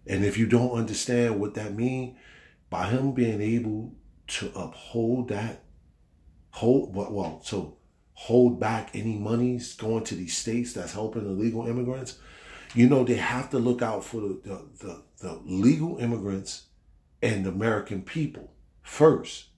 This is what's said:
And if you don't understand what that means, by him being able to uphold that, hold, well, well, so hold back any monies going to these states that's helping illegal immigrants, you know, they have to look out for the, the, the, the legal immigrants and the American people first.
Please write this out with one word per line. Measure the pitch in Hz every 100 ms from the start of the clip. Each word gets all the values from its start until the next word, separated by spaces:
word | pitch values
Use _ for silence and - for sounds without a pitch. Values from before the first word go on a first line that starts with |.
| -
And | 95 101
if | 101
you | 110
don't | 120 123
understand | 117 113 101 - 120 120 104
what | 104 110
that | 107 101
means, | 123 131 127 - - - - _ _
by | 87 92
him | 127 139
being | 127 117 104
able | 107 117 110 107 120 - - - -
to | - 98 98
uphold | - - - 117 113 127 120
that, | 104 113 135 - - _ _ _ _ - _ _
hold, | - 113 135 - 92
well, | 101
well, | 101 85 78
so | - 101 78 - _ _ _
hold | - - 120 123 117
back | 110 110 -
any | 101 107 107
monies | 107 117 123 123 - -
going | 110 113
to | 110 87
these | 87 -
states | - 117 120
that's | 104 85
helping | 98 110 113 101
illegal | 95 113 113 117
immigrants, | 120 123 131 127 - - - - - - 117
you | 127
know, | 139
they | 123 113
have | - 123 135
to | 131
look | 117 123
out | 113 104
for | - 117
the, | 101 92
the, | 101 95 101 -
the, | 98 82 - -
the | 90 82
legal | - 92 120 156 165 110
immigrants | 120 113 98 98 98 - - _ _ _ _ _
and | 110 107 95
the |
American | 92 113 107 - 98
people | - 165 147 - - _ _ _
first. | - - 156 135 - - -